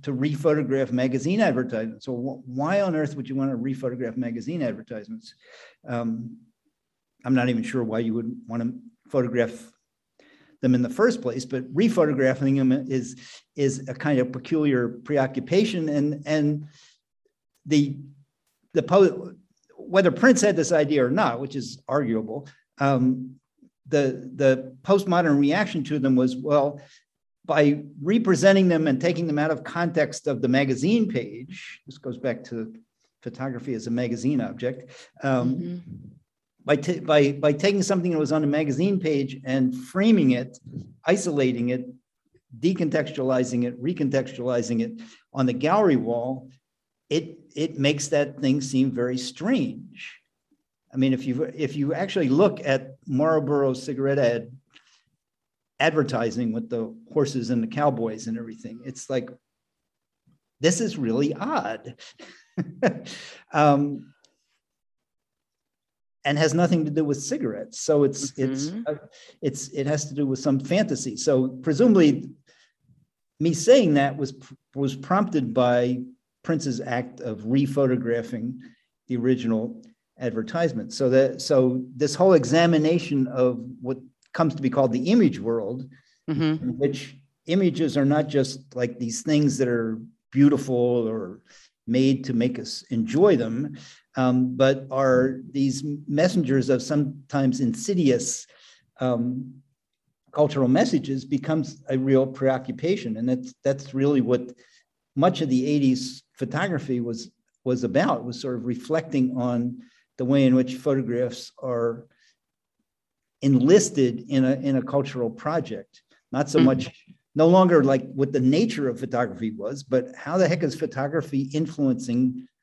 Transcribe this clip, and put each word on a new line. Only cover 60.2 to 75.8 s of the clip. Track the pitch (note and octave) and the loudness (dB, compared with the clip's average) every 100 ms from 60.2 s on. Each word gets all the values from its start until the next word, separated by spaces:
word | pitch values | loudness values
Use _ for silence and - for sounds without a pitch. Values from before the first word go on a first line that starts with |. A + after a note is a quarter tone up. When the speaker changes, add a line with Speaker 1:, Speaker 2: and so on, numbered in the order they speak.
| _ _ _ - | _ _ _ 0
Speaker 1:
this | D#3 F3 | 0 2
is | G#3+ D3 | -4 -4
really | A2+ A#2+ D3 | -2 0 -2
odd. | - A#3+ C#4+ G#2+ A2+ - - - - - - _ - | -4 -4 -4 -6 -10 -14 -20 -20 -20 -20 -20 _ -8
<laughs> | - - A3 - - - - - - | -8 -2 -2 -2 -14 -18 -18 -20 -4
Um, | D3+ D3 C#3+ C#3+ C3+ - _ _ _ _ _ _ _ _ _ _ _ _ _ _ _ _ _ _ _ _ _ C#3+ | 4 4 4 0 -4 -14 _ _ _ _ _ _ _ _ _ _ _ _ _ _ _ _ _ _ _ _ _ -2
and | D3 | 2
has | D#3 | 2
nothing | E3 F3 E3+ D3+ | 2 2 2 0
to | |
do | D3+ D3 | -2 -2
with | C#3 | -2
cigarettes. | - C#4+ B2+ G#2 A2 - | -4 -4 -4 -6 -12 -8
So | - D3 | 0 2
it's, | C#3 C#3 C#3 - | 2 0 -8 -4
it's, | C3 C3+ D3+ | -4 -2 -6
Speaker 2:
Mm-hmm. | G#3 A#3 | -6 -8
Speaker 1:
uh, | D3+ D3+ - - - | -8 -12 -20 -20 -6
it's, | C#3+ - - | -6 -6 -10
it | C#3 C3+ | -6 -2
has | D3+ - | -2 -4
to | |
do | C3+ C#3 | -4 -2
with | C3 | -2
some | D3 C3+ | 0 0
fantasy. | - F#3 G#3 C3+ B2 - | 0 0 0 -2 -6 -4
So | D#3 C3 B2+ | 2 2 0
presumably | B2+ E3 C#3+ A#3+ G3 D3+ B2 - - _ _ _ _ _ _ _ _ _ - | -2 -2 4 6 8 6 4 -6 -18 _ _ _ _ _ _ _ _ _ -2
me | D#3+ | 0
saying | D3 - C4 F3+ | 2 8 8 8
that | C#3+ C#3 C#3+ | 4 2 0
was, | C3+ - - - _ C3+ | -8 -8 -20 -20 _ -4
was | C#3 C#3 | -4 -4
prompted | - F#3+ G#3+ D#3+ A#2 | -2 0 0 -2 0
by | B2 B2 B2 | 2 2 2